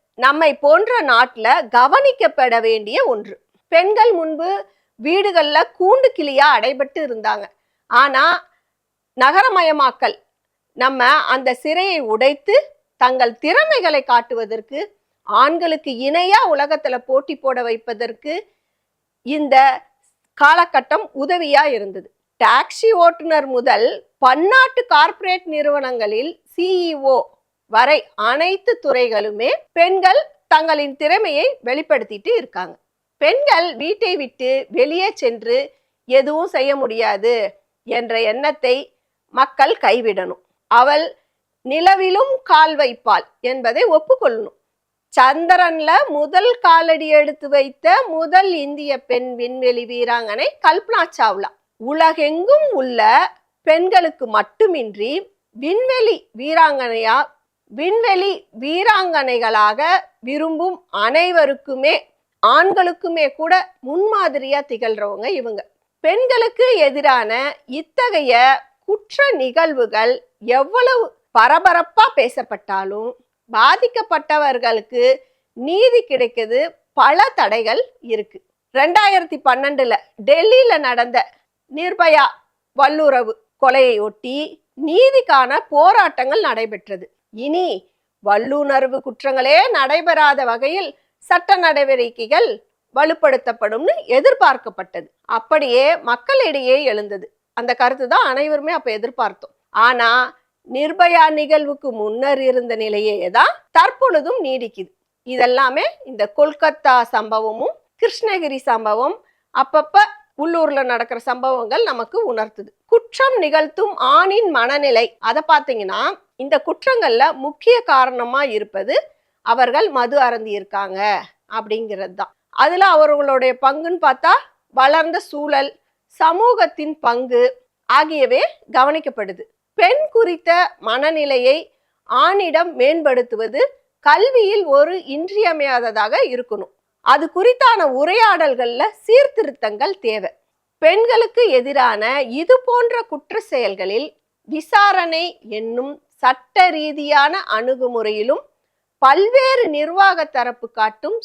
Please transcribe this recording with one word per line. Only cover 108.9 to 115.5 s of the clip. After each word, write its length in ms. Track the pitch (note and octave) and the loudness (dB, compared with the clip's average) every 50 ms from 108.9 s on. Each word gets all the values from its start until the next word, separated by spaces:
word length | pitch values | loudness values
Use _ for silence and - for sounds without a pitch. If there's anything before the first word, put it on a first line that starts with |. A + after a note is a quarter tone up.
| G#3 A3 B3+ D4+ G#4 A4+ _ _ _ _ _ _ - | -2 -2 -2 -4 -4 -8 _ _ _ _ _ _ -4
அப்பப்ப 480 | C4 C4+ - - D4+ D4 D4+ - G4 G#4 G#4+ - - _ _ _ - D4 | -4 -2 0 0 -2 -2 2 2 2 2 2 0 -8 _ _ _ -8 -6
உள்ளூர்ல 400 | E4 E4+ E4 D#4 D4 C#4+ C4+ C4 | -4 -2 0 0 0 0 -2 -2
நடக்கிற 360 | B3+ A#3+ A3+ A#3 A#3 B3 A#3 | -2 -4 -4 -4 -6 -8 -8
சம்பவங்கள் 640 | - C#4 A#3+ B3+ B3 C4 C4 B3 A#3 G#3 B3+ F#4 A#4 | -6 -6 -6 -4 -2 -2 -2 -4 -4 -4 -2 -2 -2
நமக்கு 340 | F#4 C4 A#3 A3+ - - A4+ A#4 | -2 -4 -6 -8 -6 -6 -4 -4
உணர்த்துது. 440 | C4+ A#3 A3 A3 A3+ - - G3+ - _ _ _ _ | -4 -4 -4 -6 -8 -10 -16 -20 -20 _ _ _ _
குற்றம் 440 | A4+ A#4 A4+ - - - C5+ C5+ C5 A4+ E4 | 0 0 0 -2 -2 -2 -2 0 0 0 0
நிகழ்த்தும் 500 | D4+ D4 D#4 D#4 D4+ - - A4 G#4 F#4+ - - - | 0 0 0 0 -2 -4 -4 -4 -4 -4 -4 0 2
ஆணின் 420 | C#4+ E4 F4+ F#4+ G4 A4 A4+ F#4+ D4+ B3 | 2 4 2 2 0 0 0 0 0 0
மனநிலை, 480 | A#3 B3 C#4 C#4+ C#4+ C#4 A#3+ A3+ A#3+ A#3 - _ | 0 0 0 0 0 0 2 2 0 -2 -4 _
அதை 220 | - A#3 - D4+ D#4 | -6 -4 -2 -2 0
பாத்தீங்கன்னா 560 | E4 | 2